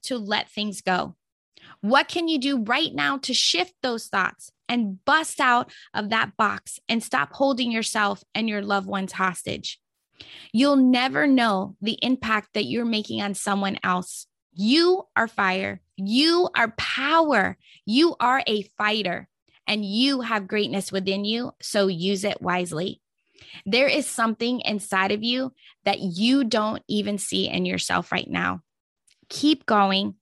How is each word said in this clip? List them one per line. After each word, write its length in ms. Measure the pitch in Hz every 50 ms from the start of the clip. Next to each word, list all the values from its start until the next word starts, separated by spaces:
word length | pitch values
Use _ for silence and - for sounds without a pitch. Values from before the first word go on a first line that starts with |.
| -
to 120 | - 269 247
let 320 | 214 196 208 214 - -
things 320 | - - 208 208 196 -
go? 340 | - - 185 180 160 143 - _ _ _ _ _ _ _ _ _ - - - _
What 260 | - 202 240 277 320 -
can 200 | - 349 339 330
you 120 | 320 294
do 240 | 240 277 277 254 220
right 280 | 196 240 269 330 -
now 260 | - 143 143 143 139 190
to 140 | - - 254
shift 400 | - - - - 339 359 - _ _ -
those 240 | 262 233 226 - -
thoughts 440 | - 202 185 - - _ - - _ _ _ _
and 360 | 240 240 233 202 190 190 _
bust 340 | - 285 311 320 311 - -
out 320 | 294 254 240 240 247 - - - - - _
of 160 | - 208 202
that 260 | 220 220 226 214 - _
box 420 | 220 208 202 202 _ - - - _ _
and 140 | 233 233 220
stop 300 | - - 262 - - -
holding 380 | - 277 269 277 233 254 240
yourself 520 | 233 226 226 - - 220 208 202 202 190 _ _ _
and 140 | 202 220 226
your 120 | 208 208
loved 260 | 202 202 208 202 190 190
ones 240 | 202 196 190 185
hostage? 680 | - - 190 185 175 - - - - - - - - _ _ _ _ _ _ _ _ _ - - - - - -
You'll 240 | _ 220 269 285 285 269
never 500 | 262 254 254 247 247 262 262 294 302 294
know 480 | 269 262 240 226 202 190 190 202 190 _
the 180 | - 208 226 -
impact 480 | - 247 262 254 - 226 220 214 208 _ _
that 120 | 214 208
you're 200 | 123 127 226 240
making 360 | 233 226 214 208 - 220 220
on 120 | 202 202 202
someone 440 | - - - 202 196 196 196 190 - -
else. 420 | - 180 180 180 - - - - _ _ _ _ _ _
You 500 | 160 196 214 254 320 339 349 370 370 - _ _
are 120 | - 226 226
fire. 540 | - - 208 185 185 190 190 196 202 185 _ _ _
You 540 | - 190 196 214 254 294 320 339 349 359 - -
are 180 | - 233 226 226 -
power. 800 | - - - 247 262 277 311 330 330 302 277 220 - 185 185 _ _ _ - - _
You 300 | - 214 254 320 349 - -
are 240 | - 247 254 269 - -
a 160 | 220 208 190 - _ _
fighter, 500 | 208 208 214 220 208 185 170 - 185 _ _ _ _ _ _ _ _ -
and 160 | 214 214 208
you 360 | 196 196 220 254 277 277 262
have 260 | 247 226 226 214 196 185
greatness 440 | - 214 208 - - 196 190 -
within 340 | - 196 190 190 196 196 202
you, 260 | 208 220 233 247 - - _
so 260 | - - - 214 202 190
use 360 | 190 160 170 190 202 190 190
it 180 | 208 - -
wisely. 600 | - 180 175 180 180 170 170 151 175 196 - _ _ _ _ _ _ _ _ _ - - - - -
There 220 | 196 196 240 269 285
is 200 | - 311 269 -
something 540 | - - 233 233 214 - 240 233 247 247
inside 500 | - - 220 208 190 - - 190 190 196
of 120 | 208 214 214
you 300 | 233 240 254 262 262 _ _ _ - - _ _
that 160 | 202 202 -
you 440 | - 190 170 175 214 233 262 277 277
don't 400 | 220 226 220 214 214 220 - _ _
even 300 | - 208 202 202 208 196
see 300 | - - - 190 190 -
in 180 | - 180 180
yourself 460 | 180 185 185 - - - - 180 -
right 180 | - - - -
now. 320 | - 180 175 - 90 175 _ _ _ _ _ _ _ _ _ _ _ _ _ _
Keep 360 | - - - 294 311 302 _
going. 500 | - 226 208 202 190 196 190 196 208 196 _